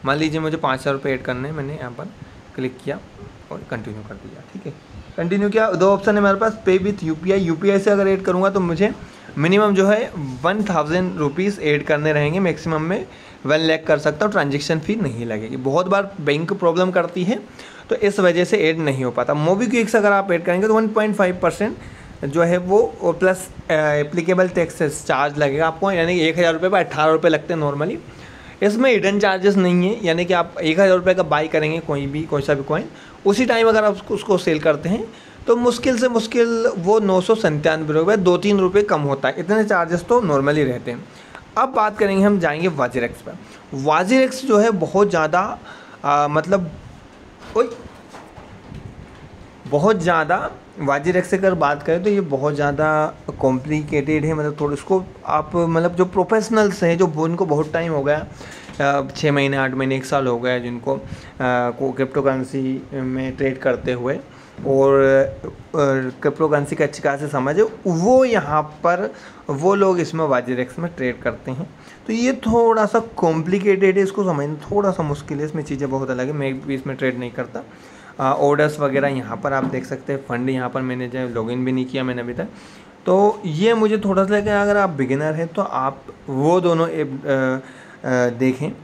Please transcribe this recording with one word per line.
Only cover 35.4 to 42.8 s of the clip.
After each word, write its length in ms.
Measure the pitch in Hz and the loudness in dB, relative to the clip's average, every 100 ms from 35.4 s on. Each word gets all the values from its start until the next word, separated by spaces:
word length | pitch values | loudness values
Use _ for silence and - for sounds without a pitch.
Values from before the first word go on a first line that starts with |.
| - | 0
तो 80 | 233 | 2
मुश्किल 420 | 240 240 262 240 | 2 2 0 2
से 80 | 254 | 2
मुश्किल 640 | 233 226 247 233 233 226 208 | 0 0 2 2 2 0 0
वो 220 | 170 220 | 2 4
नौ 200 | 202 185 | 4 2
सौ 140 | 180 220 | 2 2
संतानवे 580 | 185 151 160 156 156 | 2 2 0 0 0
रुपये, 240 | 151 170 214 | 2 2 4
दो 200 | 180 175 | 4 4
तीन 220 | 196 202 | 4 4
रुपये 240 | 185 196 | 4 2
कम 180 | 202 170 | 2 0
होता 260 | 143 139 131 | 0 0 -2
है, 120 | - | -2
इतने 240 | 160 214 214 | 0 0 2
charges 380 | 190 165 175 | 2 2 -2
तो 180 | 170 240 | 2 2
normally 440 | 190 143 139 151 135 | 4 2 2 2 0
रहते 260 | 120 120 | -2 -8
हैं। 140 | 120 - - - - - - | -10 -14 -20 -20 -20 -6 -2
अब 160 | 262 | 0
बात 240 | 262 214 208 | 0 -2 0
करेंगे 260 | 208 190 | 2 4
हम, 160 | 202 202 | 4 4
जाएंगे 300 | 160 151 180 | 0 0 -2
Wazirex 520 | 147 | 0